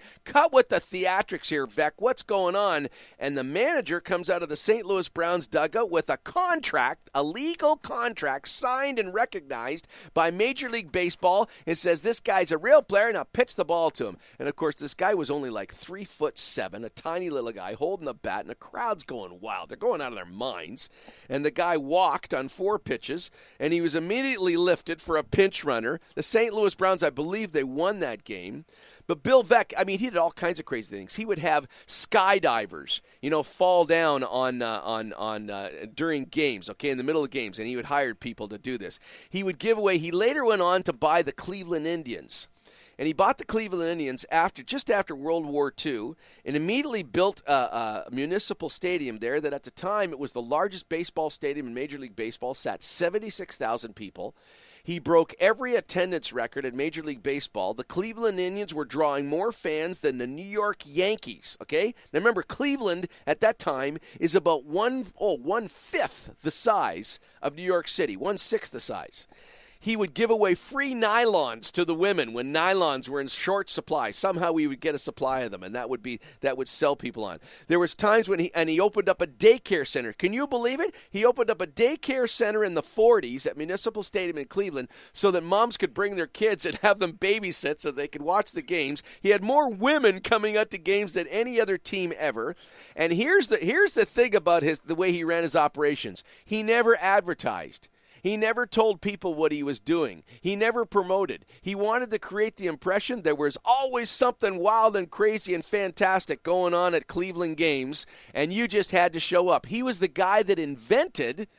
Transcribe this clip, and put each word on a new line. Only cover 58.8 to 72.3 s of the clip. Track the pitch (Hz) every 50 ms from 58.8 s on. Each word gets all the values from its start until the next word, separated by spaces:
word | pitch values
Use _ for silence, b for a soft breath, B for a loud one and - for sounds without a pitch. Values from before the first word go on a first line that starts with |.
| 143
drawing | 123 131 151 156 147 143 143 143
more | 143 151 170 202 233
fans | 220 - - 165 156 156 160 180 180 -
than | - 143 131 123
the | 123 127
New | 139 160 190
York | 196 202 208 208 208 196 - -
Yankees, | 143 143 160 185 202 220 - - 123 101 - - - - -
okay? | - - 151 160 202 240 - b b b
Now | b 156
remember, | 196 233 233 185 -
Cleveland | - - - 277 285 277 269 233 190 170 180 175 - B B B
at | - 156 -
that | - - - -
time | - 170 139 131 135 143 151 160 B B B B
is | 160 165 156
about | 190 151 170 160 139 131
one, | 151 151 190 220 247 262 262 226 180 - -
oh, | 202 208 160 123
one-fifth | 120 156 202 233 220 180 - - - - - 330 214 - - - - - - _
the | - 160
size | - - - 240 208 190 139 104 82 87 110 - - - b b b b
of | b 143 143
New | 160
York | 180 180 180 170 156 -
City, | - - 165 127 98
one-sixth | 92 139 196 208 - - - 220 208 - -
the | - 117
size, | - - 110 90 71 - - - - B B B B B B B B B B B
he | B 214 226
would | 214 202 165 -
give | 185 233 220
away | 226 214 208 190 175
free | - - - 269 269 277 269 262
nylons | 233 226 208 214 233 240 226 202 170 143 120 113 113 - -
to | - 175 175
the | 165 165
women | 160 185 202 196 165 131 113